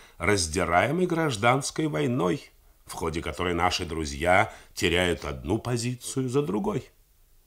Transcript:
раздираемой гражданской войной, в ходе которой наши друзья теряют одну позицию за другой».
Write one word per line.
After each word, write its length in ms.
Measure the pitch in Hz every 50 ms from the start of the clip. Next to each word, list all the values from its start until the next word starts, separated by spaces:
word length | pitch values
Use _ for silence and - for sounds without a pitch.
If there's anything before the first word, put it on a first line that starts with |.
| - - - -
раздираемой 880 | 85 90 104 98 85 80 78 92 87 82 82 87 98 117 147 175 185
гражданской 800 | 175 170 165 160 156 127 98 104 120 127 139 139 - - - 156
войной, 640 | 156 147 156 151 135 120 131 165 180 170 139 - - _ _ _ _ _ _ _
в 80 | - -
ходе 300 | - - 82 76 82 76
которой 320 | 82 80 - 90 90 87
наши 320 | 85 85 90 - - 92
друзья 680 | 80 85 80 80 71 69 69 76 87 90 95 107 - - - - - -
теряют 500 | - - 87 85 87 90 90 85 - -
одну 340 | 73 73 65 62 - 95 110
позицию 680 | - - 127 120 113 123 123 120 - - - 135 131 127
за 140 | 117 143 147
другой». 480 | 151 190 214 196 208 202 135 - - _ _ _ _ _ _ _ _ _ _ _